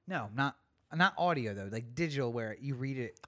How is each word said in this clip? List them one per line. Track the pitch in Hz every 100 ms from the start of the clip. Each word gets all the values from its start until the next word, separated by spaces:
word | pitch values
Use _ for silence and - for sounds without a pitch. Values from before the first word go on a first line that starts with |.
| -
No, | 180 104 110
not, | 139 - _ _ _ 160
not | 185 -
audio | 175 160 113
though. | 101 98
Like | 110 117 123
digital, | 165 139 123
where | 117 110 107
you | 139 127
read | 135 131
it. | 120 -